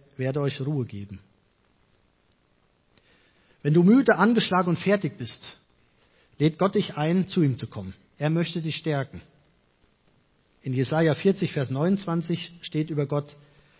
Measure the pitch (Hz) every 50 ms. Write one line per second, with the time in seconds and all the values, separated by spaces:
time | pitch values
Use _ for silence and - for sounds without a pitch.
0 | _ _ _ - 127 135 135 147 143 135 - - 131 143 156 135 117 - 101 101
1 | 101 - 98 - - _ _ _ _ _ _ _ _ _ _ _ _ _ _ _
2 | _ _ _ _ _ _ _ _ _ _ _ _ _ _ _ _ _ _ _ _
3 | _ _ _ _ _ _ _ _ _ _ _ _ - 147 156 175 175 196 233 277
4 | - 240 202 165 196 233 240 214 - - 190 185 180 180 160 - - 190 208 202
5 | - 135 - 131 123 - - - - - - - _ _ _ _ _ _ _ _
6 | _ _ _ _ _ _ _ - 147 160 156 - 180 196 202 208 - - - 147
7 | 151 160 175 190 175 - - 185 156 135 120 - - - - 107 95 92 - -
8 | _ _ _ - 147 151 160 170 170 170 - 170 160 160 - - - 160 147 139
9 | 131 - - 87 - _ _ _ _ _ _ _ _ _ _ _ _ _ _ _
10 | _ _ _ _ _ _ _ _ _ _ _ _ - 135 127 131 127 - 156 160
11 | 165 156 147 - - 196 190 - 175 - - 151 131 - 131 139 160 185 202 196
12 | - 175 165 170 156 175 170 170 - - - - - - - 151 156 165 156 147
13 | 143 139 147 147 143 - - - - _ _ _ _ _ _ _